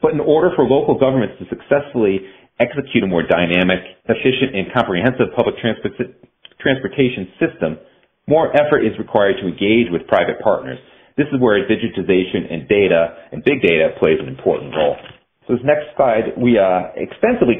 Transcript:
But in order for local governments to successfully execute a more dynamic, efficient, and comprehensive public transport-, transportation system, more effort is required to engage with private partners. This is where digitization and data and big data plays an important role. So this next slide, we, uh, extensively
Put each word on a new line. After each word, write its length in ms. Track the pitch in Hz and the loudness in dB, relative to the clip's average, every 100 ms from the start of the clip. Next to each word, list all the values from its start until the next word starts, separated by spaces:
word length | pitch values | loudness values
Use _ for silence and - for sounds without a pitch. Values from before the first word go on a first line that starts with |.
But 100 | 156 | 0
in 60 | 151 | 2
order 320 | 147 156 180 175 | 2 4 4 2
for 100 | 123 | 2
local 340 | 139 170 135 | 2 2 2
governments 360 | 131 131 101 - | 2 0 -2 -6
to 60 | 90 | -12
successfully 720 | - - 139 - 123 104 95 - - _ - | -12 -2 -2 -2 -2 0 0 -6 -20 _ -4
execute 440 | 120 143 135 117 | -4 -4 -4 -2
a 40 | 98 | 0
more 160 | 87 | 0
dynamic, 560 | 80 85 87 87 92 90 - - - | 2 0 2 2 2 0 -6 -10 -4
efficient, 440 | 110 131 127 131 | -2 0 0 -2
and 200 | 98 90 | -4 -2
comprehensive 600 | 123 110 90 120 127 107 - | -2 0 0 0 0 -2 0
public 200 | 113 - | -2 -2
transport-, 560 | 117 107 104 - 123 - _ _ - - | -4 -4 -6 -8 -10 -14 _ _ -20 -4
transportation 720 | 151 135 101 - 127 113 92 - | 0 0 -2 0 0 -2 -10 -4
system, 380 | 165 - 80 78 - _ _ _ - | -4 -2 -6 -6 -16 _ _ _ 0
more 240 | 156 151 | 0 2
effort 300 | 143 147 147 | 2 2 2
is 140 | 110 98 | 0 -4
required 380 | 104 110 98 92 | -2 0 2 0
to 60 | 92 | -4
engage 400 | 85 101 117 117 | -2 2 2 2
with 160 | 82 - | -4 0
private 340 | 95 85 - | 0 0 -2
partners. 340 | 110 - 65 123 - _ _ - | 0 -2 -4 -14 -18 _ _ -4
This 100 | 147 | -2
is 60 | 139 | 0
where 260 | 120 104 98 | 2 2 2
digitization 840 | 107 113 98 87 92 92 95 - | -2 -2 -4 0 0 0 -4 -6
and 160 | 85 - | -8 0
data 640 | 101 92 82 82 - - | 2 4 2 0 -4 -16
and 120 | 76 | -4
big 180 | 135 139 | 0 2
data 340 | 90 82 80 - | 2 4 2 2
plays 220 | 80 80 | 2 2
an 80 | 65 | -2
important 480 | 67 95 69 71 78 | -4 -2 -2 -4 -2
role. 220 | 73 67 - - _ _ - | -2 -2 -10 -20 _ _ -4
So 80 | 117 | -2
this 80 | |
next 320 | 135 151 - - | 0 0 -2 0
slide, 400 | 131 110 - - | 0 0 -2 0
we, 220 | 123 110 | 2 4
uh, 340 | 95 90 90 | 4 0 -2
extensively 640 | - - - 226 247 165 | -8 -10 -2 -2 2 2